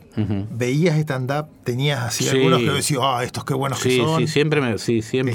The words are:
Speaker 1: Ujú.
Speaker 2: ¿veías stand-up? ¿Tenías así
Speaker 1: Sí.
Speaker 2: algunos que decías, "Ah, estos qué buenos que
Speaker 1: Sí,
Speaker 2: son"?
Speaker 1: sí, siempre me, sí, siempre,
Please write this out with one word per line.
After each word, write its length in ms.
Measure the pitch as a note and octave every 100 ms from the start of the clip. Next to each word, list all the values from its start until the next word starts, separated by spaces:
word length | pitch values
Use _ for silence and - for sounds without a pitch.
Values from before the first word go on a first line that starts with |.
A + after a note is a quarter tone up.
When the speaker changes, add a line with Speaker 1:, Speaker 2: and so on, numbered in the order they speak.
| - A2
Speaker 1:
Ujú. 300 | G#2 G2+ G#2+
Speaker 2:
¿veías 440 | A#2 B2 C#3+ F3 D#3
stand-up? 480 | D3+ C3 B2+ D3 D3+ -
¿Tenías 360 | - A#2+ D3 C3+
así 220 | A#2 -
Speaker 1:
Sí. 60 | C3
Speaker 2:
algunos 300 | C3 C3 B2
que 100 | A#2
decías, 300 | C#3+ - C#3
"Ah, 220 | C3+ A#2+
estos 200 | B2 A2+
qué 100 | -
buenos 280 | C3+ C3+ B2
que 80 | B2+
Speaker 1:
Sí, 60 | B2+
Speaker 2:
son"? 220 | D3+ D#3+
Speaker 1:
sí, 60 | D#3
siempre 320 | C#3+ D3+ D3+
me, 180 | B2 G2
sí, 240 | - A2+
siempre, 320 | A2 C3 C3